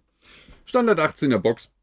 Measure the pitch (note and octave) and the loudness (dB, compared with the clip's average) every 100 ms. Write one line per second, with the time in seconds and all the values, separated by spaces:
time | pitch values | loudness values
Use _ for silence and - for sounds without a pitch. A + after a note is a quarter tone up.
0 | _ _ _ - - - - B3 A#3 E3+ | _ _ _ -20 -20 -20 -4 0 2 2
1 | D#3 - C#3+ A2 A2 - - _ | 0 -2 -2 0 0 -4 -10 _